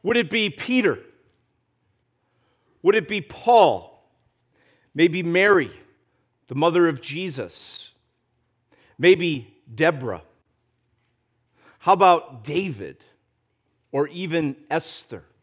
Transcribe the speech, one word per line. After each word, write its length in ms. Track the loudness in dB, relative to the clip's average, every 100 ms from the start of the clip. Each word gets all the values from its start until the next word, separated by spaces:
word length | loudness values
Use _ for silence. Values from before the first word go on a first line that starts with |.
Would 160 | -2 -4
it 100 | -2
be 220 | -4 -4
Peter? 480 | -6 -2 0 0 -4 -12 _ _ _ _ _ _ _ _ _ _ _ _ _ _ _ _ _
Would 120 | 0
it 140 | 2 -2
be 140 | -8
Paul? 840 | -10 -6 4 6 6 2 -10 _ _ _ _ _ _ _ _ _ _
Maybe 280 | 0 0 0
Mary, 480 | -2 2 4 4 2 -12 _ _ _ _ _ _ _
the 60 |
mother 320 | 0 2 4 0
of 140 | 0
Jesus? 880 | -12 -10 -10 -10 -12 -14 -20 -20 -20 _ _ _ _ _ _ _ _ _ _ 2
Maybe 580 | 4 4 2 -6 -10 _ _
Deborah? 480 | 0 0 0 -8 -10 _ _ _ _ _ _ _ _ _ _ _ _ _ _ _ _
How 160 | 0
about 500 | 4 6 4 0 -16
David 580 | -6 -6 -6 -10 -14 -16 _ _ _ _ _ _ _ _ _
or 160 | -6 -6
even 460 | -6 -4 -2 -4 -6 _
Esther? 560 | -6 -6 -20 -18 -18 _ _